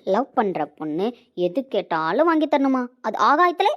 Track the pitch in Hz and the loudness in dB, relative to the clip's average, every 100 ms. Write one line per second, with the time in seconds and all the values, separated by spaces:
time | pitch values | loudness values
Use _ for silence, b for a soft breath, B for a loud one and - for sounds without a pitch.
0 | - 196 269 - 214 165 147 - 156 151 | -2 -2 -2 -2 -2 -4 -8 -8 -8 -4
1 | 208 240 B - 175 175 262 208 175 165 | -6 -6 B -4 -4 -2 -4 -6 -4 -4
2 | 160 202 330 320 302 294 277 262 247 - | -2 0 2 2 0 0 2 0 -4 -8
3 | - 220 220 294 359 339 381 | -2 2 4 4 2 2 0